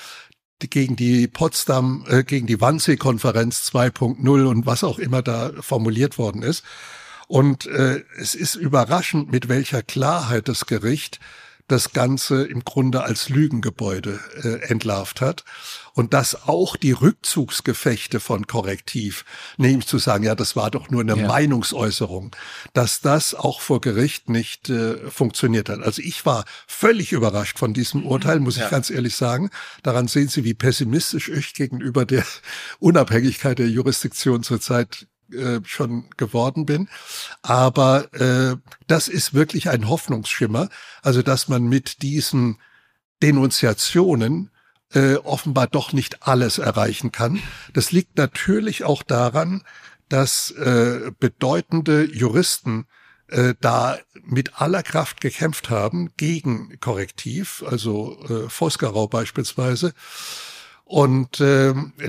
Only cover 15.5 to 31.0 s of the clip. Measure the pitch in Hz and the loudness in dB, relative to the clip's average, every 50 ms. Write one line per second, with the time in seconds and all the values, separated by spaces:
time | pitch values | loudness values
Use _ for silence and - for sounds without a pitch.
15.5 | - - - - - - - - _ - 120 107 143 139 127 - - - - - | -20 -18 -16 -14 -16 -16 -18 -6 _ -2 0 2 2 2 2 0 -4 -2 -2 0
16.5 | 151 175 185 - - - - 135 123 - 139 190 - - - - - 151 131 - | 2 2 0 0 -2 0 2 2 4 6 6 4 4 4 -4 -2 0 0 0 0
17.5 | - - - 135 113 - - 139 113 - - - - 104 - - 120 98 104 - | -4 -4 -4 -4 -4 0 0 0 0 0 -4 -6 -6 -6 -4 -4 -4 -4 -4 -4
18.5 | - 117 92 98 98 - - - - 113 107 101 92 - - - - - - - | -4 -4 -4 -4 -6 -8 -10 -8 -6 -6 -6 -6 -8 -10 -14 -16 -18 -18 -18 -12
19.5 | - - 127 131 135 127 - - - 107 - 127 104 101 110 110 110 101 107 - | -2 2 4 4 4 4 0 0 -2 0 2 2 2 2 2 0 0 0 -2 -4
20.5 | - 120 107 113 - - - - 135 120 113 110 107 107 107 101 123 143 151 147 | -2 -2 -2 -2 -4 -6 -4 -2 -2 0 0 0 0 2 2 2 2 2 2 2
21.5 | 135 117 - - - - 117 107 95 - 110 85 92 92 98 - - - - - | 2 0 -2 -4 -4 -2 -2 -2 -2 -2 -4 -4 -6 -10 -10 -12 -16 -16 -18 -16
22.5 | - - - - _ 127 120 104 - - - 143 143 156 - - - - - 139 | -16 -16 -18 -2 _ 0 2 2 0 0 2 2 2 2 2 -2 -4 -2 -2 -2
23.5 | - - - - 139 120 - 131 101 110 131 151 - - - - 117 117 110 - | -2 -4 -2 0 0 0 0 0 0 0 0 0 -2 -6 -4 -2 -2 -2 -2 -4
24.5 | - - - - 127 113 113 113 110 - - 131 - - 139 110 - - - 117 | -10 -12 -6 -4 -2 -2 -2 -2 -4 -6 -10 -14 -2 -2 -2 -2 0 0 0 2
25.5 | 113 110 104 - 104 104 - 110 - - 143 170 - - - 156 123 110 101 - | 2 0 0 -2 -6 -4 -4 -4 -4 -4 -8 -8 -10 -2 0 0 0 0 -4 -8
26.5 | - - - - - - - 220 233 208 160 - 185 131 113 104 95 104 101 - | -16 -20 -18 -16 -6 2 2 2 2 2 0 -2 0 0 2 2 0 -2 -4 -4
27.5 | - - 135 110 104 127 117 - - 143 147 139 127 131 - 151 165 156 135 123 | -4 -2 -2 -2 0 -2 -2 -2 -2 -4 -2 -2 -2 0 2 2 2 2 2 0
28.5 | 104 120 113 - 156 135 120 - - 135 123 120 - - 131 120 120 131 190 196 | 0 -2 -2 0 0 0 0 -2 -2 -2 -2 -2 -2 -2 -2 -2 0 -2 -4 -6
29.5 | - - - - - - - 135 120 123 123 113 - 147 143 131 - 156 113 117 | -8 -12 -16 -16 -18 -4 -2 0 0 0 0 2 2 2 2 2 0 0 0 0
30.5 | 110 - - 131 123 - 135 110 127 165 | -2 2 2 2 2 2 0 0 0 0